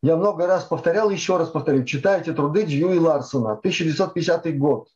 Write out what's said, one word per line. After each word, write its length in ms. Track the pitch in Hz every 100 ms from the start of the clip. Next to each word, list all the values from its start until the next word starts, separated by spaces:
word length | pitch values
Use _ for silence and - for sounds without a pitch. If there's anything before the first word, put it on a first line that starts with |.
Я 140 | 139 160
много 280 | 202 160 180
раз 180 | 185
повторял, 440 | - 165 170 185 214
ещё 300 | 196 - 185
раз 100 | 160
повторю, 360 | 156 139 135
читайте 500 | 127 139 196 196 165
"Труды 300 | 143 143 165
Дьюи 340 | 190 139 175 180
Ларсона", 580 | 165 147 127 131 110 107
тысяча 280 | 190 175
девятьсот 280 | 160 151 190
пятидесятый 400 | - 160 165 165
год 360 | 147 143 135 -